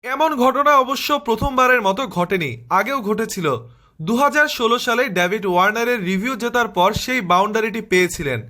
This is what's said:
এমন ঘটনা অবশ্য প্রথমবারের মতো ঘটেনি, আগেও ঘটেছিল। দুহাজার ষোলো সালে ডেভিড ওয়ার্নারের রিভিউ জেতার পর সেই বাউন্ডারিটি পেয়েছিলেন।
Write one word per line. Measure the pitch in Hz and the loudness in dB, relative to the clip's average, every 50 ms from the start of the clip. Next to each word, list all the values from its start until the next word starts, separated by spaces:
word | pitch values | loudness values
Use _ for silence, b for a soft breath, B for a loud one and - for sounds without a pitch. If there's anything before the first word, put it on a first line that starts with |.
| - | -6
এমন | 247 262 277 311 320 311 | -6 -2 0 0 0 2
ঘটনা | 254 240 262 254 269 285 294 294 | 2 2 2 2 4 4 6 6
অবশ্য | 269 262 247 269 - - - 294 285 | 4 4 2 -2 -6 -2 -2 -2 -2
প্রথমবারের | - - 220 208 - 285 262 254 254 254 254 247 | 0 -2 -2 0 0 -2 2 2 4 4 4 2
মতো | 214 190 190 196 269 | 2 0 0 0 -4
ঘটেনি, | 208 - 175 175 175 196 185 160 135 113 117 - - | -4 -2 -4 -2 0 -2 -2 -2 -4 -6 -10 -6 -2
আগেও | 170 190 208 226 277 269 | 0 0 0 0 -4 -4
ঘটেছিল। | 208 202 214 202 226 214 - 196 170 151 127 113 117 b b b b b b b | -2 -2 -2 -2 -2 -6 -4 -4 -2 -2 -2 -2 -6 b b b b b b b
দুহাজার | 156 165 226 240 285 285 240 302 294 294 | -4 -2 0 2 2 2 2 2 0 0
ষোলো | - - 247 226 233 247 | 0 -2 0 0 0 0
সালে | - - 233 233 262 262 | 0 -2 0 0 0 0
ডেভিড | 185 190 175 180 196 226 208 | 0 0 0 0 0 -2 -2
ওয়ার্নারের | 190 180 175 185 202 214 233 233 240 247 233 185 | 0 2 4 2 2 2 0 -2 0 -2 -2 -2
রিভিউ | 175 190 190 196 254 262 | -2 -2 -2 -2 -4 -4
জেতার | 202 226 240 233 247 233 214 | -4 -6 -2 0 0 -2 0
পর | - 180 175 196 | 0 2 2 2
সেই | 214 - - - 254 254 | 2 0 -4 -2 -2 -4
বাউন্ডারিটি | 202 170 180 180 196 208 214 226 220 226 196 226 | 0 2 2 2 2 0 0 -2 -2 -2 -4 -6
পেয়েছিলেন। | 220 - 185 180 180 170 - - 165 139 127 117 113 - | -4 0 2 2 2 0 -2 -6 -6 -4 -4 -6 -8 -12